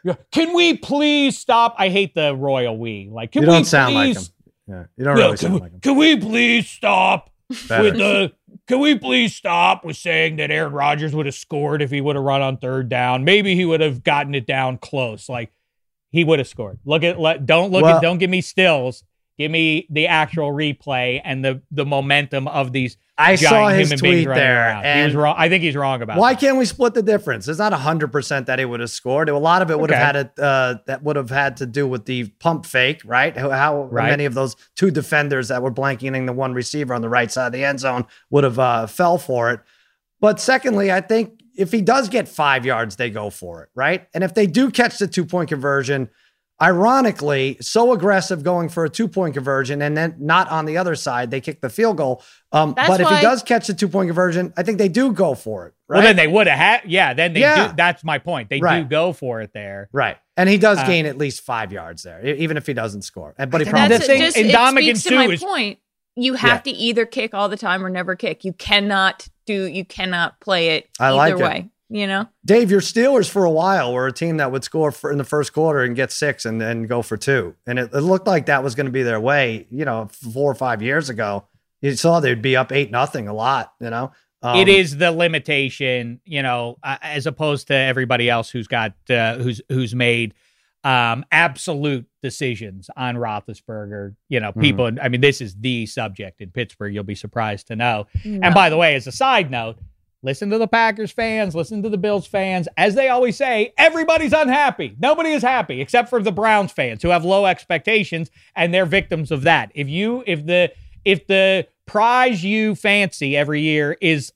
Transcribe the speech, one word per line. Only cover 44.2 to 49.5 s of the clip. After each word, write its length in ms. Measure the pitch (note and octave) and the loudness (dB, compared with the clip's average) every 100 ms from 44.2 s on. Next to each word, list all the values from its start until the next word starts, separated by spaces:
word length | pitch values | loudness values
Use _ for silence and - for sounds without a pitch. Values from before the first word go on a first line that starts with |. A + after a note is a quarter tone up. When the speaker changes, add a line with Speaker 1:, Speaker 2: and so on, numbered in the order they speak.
Speaker 2:
if 100 | F#3 | -2
they 140 | G3 G3+ | 0 0
do 240 | F3 C4+ | 2 0
catch 260 | - A#3+ - | 2 -2 -2
the 100 | G3+ | -4
two-point 420 | F#3 E3+ F3+ D#3+ | -4 -4 -4 -4
conversion, 600 | D3 C#3+ C#3 B2+ C#3 B2 _ _ _ _ - | -4 -2 -2 -2 -4 -4 _ _ _ _ 0
ironically, 960 | E3 F3 A3 C4+ A#3+ - D3 C#3 C3+ B2+ | 2 4 4 4 2 0 -2 0 -2 -4
so 320 | - A3 A#3+ | -2 2 4
aggressive 500 | A3+ F#3 F#3+ - F3 | 2 2 2 0 -4
going 240 | D3+ F3 E3 | -2 -2 -2
for 140 | E3+ | -4
a 60 | D#3+ | -4
two-point 440 | - A3 F#3+ E3+ C#3 | -2 -4 -2 -4 -4
conversion 460 | C3 | -2